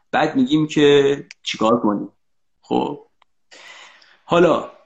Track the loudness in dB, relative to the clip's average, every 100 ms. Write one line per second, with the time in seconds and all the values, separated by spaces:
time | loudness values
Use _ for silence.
0 | _ -2 -2 -2 0 0 -2 2 4 4
1 | 2 -2 -8 -18 -12 -4 0 0 0 -4
2 | -6 _ _ _ _ _ -6 -4 -4 -10
3 | _ _ _ _ _ -20 -20 -20 -20 _
4 | _ _ -2 2 2 0 -4 -18